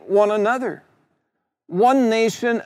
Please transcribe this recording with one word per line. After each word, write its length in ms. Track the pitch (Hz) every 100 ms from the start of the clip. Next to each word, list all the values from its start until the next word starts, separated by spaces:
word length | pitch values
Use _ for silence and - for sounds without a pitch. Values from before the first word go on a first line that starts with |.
| -
one 240 | 202 208
another. 520 | 214 208 254 247 - _ _ _ _ _ _ _ _ -
One 420 | 170 240 269 240
nation 520 | 226 226 - 240 233